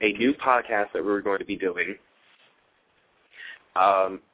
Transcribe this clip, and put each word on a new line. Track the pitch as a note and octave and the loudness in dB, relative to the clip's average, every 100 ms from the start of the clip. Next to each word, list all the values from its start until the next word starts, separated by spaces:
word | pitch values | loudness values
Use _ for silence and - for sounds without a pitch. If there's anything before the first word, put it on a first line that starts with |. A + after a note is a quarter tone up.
a | G#2+ | -2
new | G2+ B2 | 0 0
podcast | D3 C3+ B2 A2+ G#2+ G#2 | 0 2 0 0 -2 -2
that | F2+ | -4
we | F#2+ | -2
were | G2+ | -2
going | G2+ G2 | -2 -4
to | |
be | F#2 F#2+ | -4 -4
doing, | F#2 F2 F2 G#2 _ _ _ _ _ _ _ _ _ _ _ _ _ - - - _ F#2 | -4 -4 -6 -8 _ _ _ _ _ _ _ _ _ _ _ _ _ -20 -18 -20 _ 2
um, | G2 F#2+ F#2+ F#2+ _ | 4 4 2 -2 _